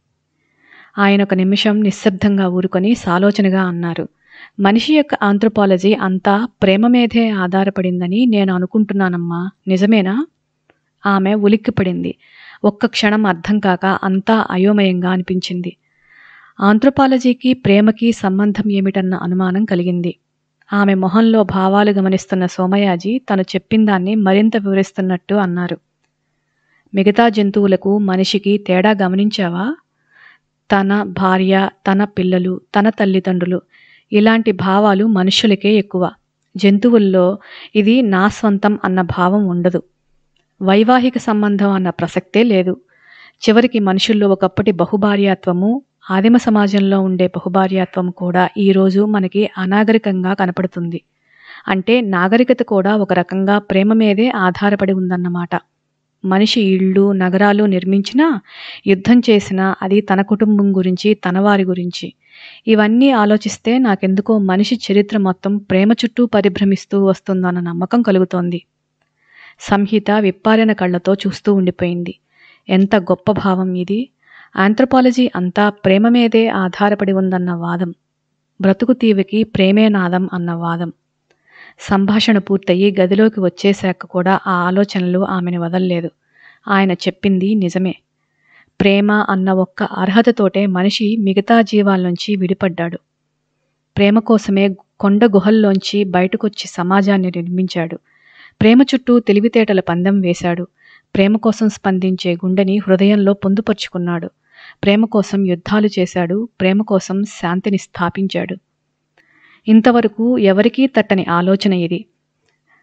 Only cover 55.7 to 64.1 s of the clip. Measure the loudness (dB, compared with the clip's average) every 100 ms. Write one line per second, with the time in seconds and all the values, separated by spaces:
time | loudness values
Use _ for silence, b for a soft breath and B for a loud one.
55.7 | _ _ _ _ _ -2 0 2 2 0
56.7 | 2 2 2 2 2 0 2 2 2 2
57.7 | 0 0 -2 0 0 2 0 B B B
58.7 | B -2 0 4 2 4 2 2 -2 -2
59.7 | -2 0 0 0 -2 0 0 2 2 2
60.7 | 2 0 0 0 -2 -2 0 2 2 0
61.7 | -4 -6 -10 -14 -18 B B B B 0
62.7 | 2 4 4 4 2 2 0 -2 -6 -2
63.7 | 0 2 0 0